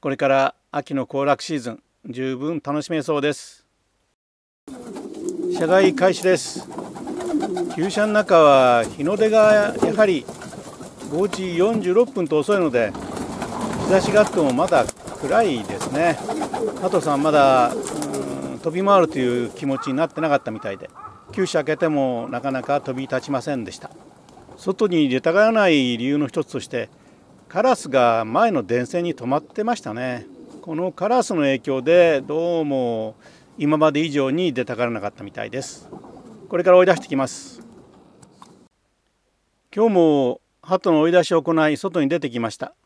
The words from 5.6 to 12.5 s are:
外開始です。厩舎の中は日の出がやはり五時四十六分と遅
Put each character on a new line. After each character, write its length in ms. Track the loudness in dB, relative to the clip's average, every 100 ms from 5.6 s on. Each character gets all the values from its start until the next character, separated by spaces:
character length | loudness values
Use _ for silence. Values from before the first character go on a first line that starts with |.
| 2
外 280 | 4 4
開 200 | 4 0
始 80 | 2
で 140 | 0 0
す。 320 | -2 -12 -12 -12 -12 -12 -12 -8 -4 -4 -2 -4 -6
厩 160 | -4 -2
舎 160 | 0 2
の 60 |
中 260 | 2 6 8
は 460 | 8 8 6 4
日 180 | 2 -4
の 140 | -2 2
出 140 | 4
が 440 | 6 6 6 2 0
や 120 | -2 2
は 100 | 2
り 180 | 2 -4 -16 -16 -16 -18 -18 -18 -16 -8
五 160 | -2 -2
時 300 | -2 -6 0
四 240 | 0 2
十 140 | 2
六 180 | 2 2
分 160 | 0 0
と 100 | 0
遅 160 | 2